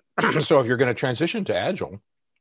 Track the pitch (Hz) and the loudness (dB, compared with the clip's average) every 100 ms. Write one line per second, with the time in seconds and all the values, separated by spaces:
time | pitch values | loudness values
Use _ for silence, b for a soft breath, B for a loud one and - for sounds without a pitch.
0 | _ - 208 156 143 147 117 123 127 117 | _ -2 0 0 4 4 4 2 0 0
1 | 131 120 170 226 190 95 120 190 - 98 | -2 -2 -2 -2 -2 -2 -2 -4 -8 -12
2 | _ _ _ _ | _ _ _ _